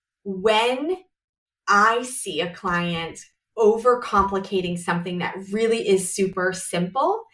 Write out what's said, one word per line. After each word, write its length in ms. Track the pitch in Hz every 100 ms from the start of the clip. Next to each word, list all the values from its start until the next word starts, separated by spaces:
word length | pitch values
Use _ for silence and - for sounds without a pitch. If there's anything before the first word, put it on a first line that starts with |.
| _ _
when 720 | 202 190 208 214 240 262 302 370 - _ _ _ _ _ -
I 340 | 202 214 233
see 380 | 254 - 202 151
a 140 | 175
client 640 | 175 196 175 175 165 165 - - _ _ -
overcomplicating 1200 | 214 226 240 247 - 208 190 196 190 196 175 175
something 420 | - 175 180 180
that 180 | - 190 196
really 360 | 208 226 226 214
is 240 | 190 185
super 400 | - 190 - 185
simple, 720 | 180 - 175 180 262 320 440 -